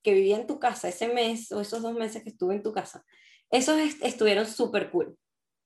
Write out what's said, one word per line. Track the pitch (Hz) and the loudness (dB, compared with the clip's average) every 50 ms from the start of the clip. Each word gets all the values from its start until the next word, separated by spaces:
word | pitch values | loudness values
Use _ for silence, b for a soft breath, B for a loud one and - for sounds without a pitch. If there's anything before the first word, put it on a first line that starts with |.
| - | 2
que | 214 196 | 4 6
viví | 190 190 196 208 | 6 6 4 4
en | 226 233 | 2 0
tu | - 294 - | -4 -4 -2
casa, | 247 240 - - - 175 | -2 -2 -2 -2 -6 -6
ese | 175 - 226 | -4 -4 -2
mes | 233 240 247 226 226 226 233 - - | 0 0 0 0 0 -2 -4 -8 -6
o | 202 208 | -6 -6
esos | 202 - 226 226 | -6 -4 -6 -6
dos | 226 233 233 | -4 -4 -4
meses | 233 220 214 226 220 - | -4 -4 -6 -6 -10 -12
que | 214 | -12
estuve | - - 180 185 202 | -6 -2 -2 0 0
en | 208 - | 0 -2
tu | 220 | -4
casa, | 202 185 175 - - - _ b b b b b b b b b | -4 -4 -6 -8 -10 -20 _ b b b b b b b b b
esos | - 262 262 311 311 311 | 2 2 4 4 4 2
est-, | 311 294 - - - | 2 0 -2 -2 -4
estuvieron | 254 - - 214 208 196 208 220 | -2 0 2 4 4 4 4 2
súper | - - - 233 220 208 196 - - | 0 -2 -2 -2 0 0 -2 -2 0
cool. | - 170 - - - _ _ _ _ _ _ _ _ _ _ | 0 -2 -2 -2 -6 _ _ _ _ _ _ _ _ _ _